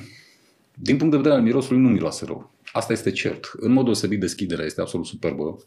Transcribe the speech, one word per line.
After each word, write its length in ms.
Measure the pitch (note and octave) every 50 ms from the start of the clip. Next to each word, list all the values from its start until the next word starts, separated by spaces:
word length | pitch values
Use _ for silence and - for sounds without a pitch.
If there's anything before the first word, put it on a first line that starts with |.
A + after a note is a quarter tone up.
| - - - - - _ _ _ _ _ _ _ _ _ _ -
Din 200 | - - C3+ B2+
punct 140 | D3 E3
de 60 | D3+ C#3+
vedere 180 | C3+ D3+ C#3+
al 60 | C3
mirosului, 400 | A2+ A2 A#2+ C#3 C3 - B2+ B2+
nu 80 | C3 B2
miroase 360 | G#2+ F2+ D#2+ D#2+ - - -
rău. 260 | - - - - - _ _ _ -
Asta 220 | - A#2 A2+ - A2+
este 180 | A2 - -
cert. 400 | - - - - E2+ - - - -
În 180 | - - A2
mod 140 | B2 C3 B2+
deosebit, 340 | A#2 G#2+ - - F#2 G#2 G2+
deschiderea 460 | F#2 E2+ - - G2+ F2 E2+ D#2 D#2
este 160 | D#2 - -
absolut 240 | F2 - - F2 D#2
superbă. 520 | - - - - E2 - - D2+ D#2+ - - -